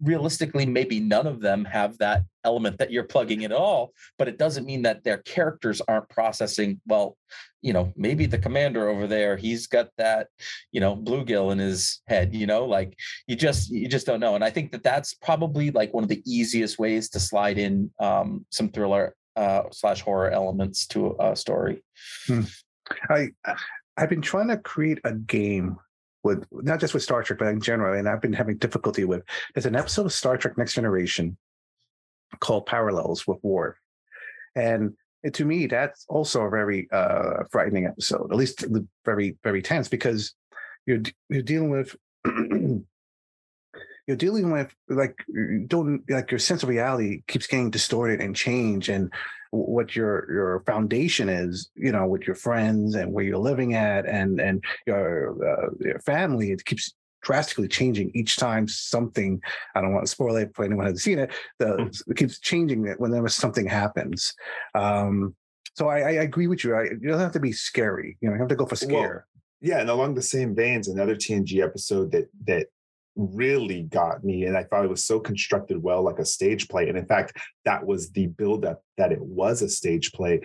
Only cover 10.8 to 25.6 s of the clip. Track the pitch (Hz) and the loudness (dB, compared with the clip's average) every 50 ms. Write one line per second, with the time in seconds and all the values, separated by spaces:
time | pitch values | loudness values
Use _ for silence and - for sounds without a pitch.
10.8 | 95 98 101 104 110 110 120 139 135 117 113 101 98 95 98 98 98 98 95 90 | 2 2 2 0 -2 0 0 0 2 2 2 2 4 2 2 2 0 0 0 0
11.8 | - - - - _ - 117 98 87 90 98 110 107 101 104 113 123 131 104 98 | 0 -2 -2 -4 _ 0 2 4 4 2 2 0 0 2 2 2 2 2 2 2
12.8 | 98 95 - - - - - - - - - 117 160 151 139 - - - 123 110 | 0 0 -6 -14 -14 -14 -14 -12 -8 -6 -4 2 2 2 2 2 0 -2 -2 -2
13.8 | 104 127 135 135 - - 123 110 117 113 104 104 110 110 - 170 156 143 - 110 | -2 0 -2 -2 0 0 0 2 2 2 2 2 2 2 0 0 -4 -4 -6 -2
14.8 | - 127 127 143 143 - - - - - 160 156 165 160 143 147 147 147 143 113 | 0 2 2 0 -2 -4 -10 -8 0 0 0 2 0 0 0 0 0 2 2 2
15.8 | 107 104 - 117 110 101 110 104 - 127 123 120 117 113 117 117 110 101 - - | 2 2 0 0 0 0 -2 -2 -4 -2 0 0 0 2 2 0 0 0 -2 -2
16.8 | 110 110 110 113 110 - - 98 90 - - 101 101 104 101 101 104 98 98 98 | 0 0 0 0 -2 -2 -4 -4 -4 0 0 2 2 2 2 2 0 2 2 2
17.8 | 101 - - - 104 101 101 98 95 101 101 98 - - - - 113 104 - 107 | 0 0 -2 -2 0 2 2 2 0 0 -4 -8 -8 -8 -4 -2 -2 -2 0 0
18.8 | 104 98 98 101 95 - - _ _ _ - 113 104 98 98 98 - - - - | 0 2 2 2 2 0 -4 _ _ _ -4 0 2 2 2 2 0 -2 -4 -2
19.8 | - 104 98 95 - - 98 95 95 95 92 98 95 95 95 98 95 98 95 - | 0 0 0 0 0 0 0 2 2 2 2 2 0 0 0 0 -2 -2 -2 -4
20.8 | - - - 107 101 98 - - - - 101 - - - 95 87 87 98 - - | -6 -4 -2 0 0 0 0 2 2 2 2 0 -2 -2 -2 0 0 -2 -2 -4
21.8 | - _ _ - - - - - - - 127 117 110 87 - - - _ _ _ | -10 _ _ -20 -20 -18 -16 -10 -2 0 0 0 0 -2 -4 -12 -20 _ _ _
22.8 | - - - - - - 156 147 147 - - _ - - - - - - - - | -10 -10 -10 -6 -2 0 2 2 2 0 -6 _ -8 -8 -6 -6 -8 -12 -12 -16
23.8 | - _ - - 160 156 180 160 147 - - 190 214 233 233 202 - - - - | -18 _ -4 -2 0 0 0 0 -2 -2 0 0 0 0 0 -2 -4 -6 -4 -2
24.8 | 151 156 156 - - 120 113 110 110 110 - 110 104 104 101 95 | 0 0 0 0 -2 -4 -4 -4 -6 -2 0 0 2 2 0 0